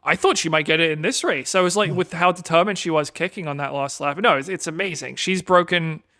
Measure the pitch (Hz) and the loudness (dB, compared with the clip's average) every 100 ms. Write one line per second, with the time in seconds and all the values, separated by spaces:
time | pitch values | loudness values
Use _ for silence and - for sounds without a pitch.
0 | - 170 381 320 165 156 156 160 165 151 | -2 2 2 2 2 0 2 2 2 0
1 | 175 269 330 151 127 190 180 196 190 180 | -2 -2 -2 -2 0 2 2 2 0 0
2 | 175 165 180 175 - 165 196 190 175 156 | -4 0 0 0 2 2 2 0 -2 0
3 | 147 - 175 - 156 143 139 139 139 - | -2 -4 -6 -6 -8 -6 -6 -4 -4 -4
4 | 143 151 226 139 151 185 165 156 196 143 | -4 0 2 2 0 -8 -6 -4 -6 -6
5 | 127 127 - 185 180 180 175 175 160 156 | -10 -6 -2 -2 4 4 4 0 -2 -8
6 | _ _ | _ _